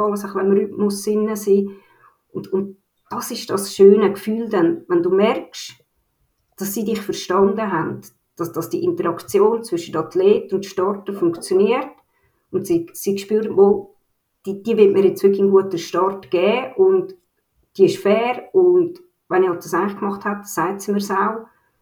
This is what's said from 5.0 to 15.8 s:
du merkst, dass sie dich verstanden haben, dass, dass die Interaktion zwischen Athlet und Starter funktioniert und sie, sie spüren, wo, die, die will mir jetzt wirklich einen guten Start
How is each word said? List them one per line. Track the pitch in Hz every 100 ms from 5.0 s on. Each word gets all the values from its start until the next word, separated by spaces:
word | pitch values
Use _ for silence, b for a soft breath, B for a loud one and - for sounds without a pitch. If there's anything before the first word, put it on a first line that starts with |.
du | 180
merkst, | 190 214 262 - - - - _ _ _ _ _ _ _ -
dass | 196
sie | 233
dich | 214 202
verstanden | - 170 - 190 202 - 208
haben, | 170 156 - - _ _ -
dass, | 165
dass | 156 165
die | -
Interaktion | 180 170 170 - - 202 214 226
zwischen | - 170 - 156
Athlet | 156 180 196 226 -
und | 190 -
Starter | - 190 202 -
funktioniert | 196 170 - - 185 214 254 294 - _ _ _ _ _
und | 185 -
sie, | 170 -
sie | - - 196
spüren, | - 214 208 180
wo, | 202 202 - _ _ _ _ _ -
die, | 196
die | 226 214
will | 196
mir | 180
jetzt | 190 -
wirklich | 196 196
einen | 196
guten | 190 190
Start | 165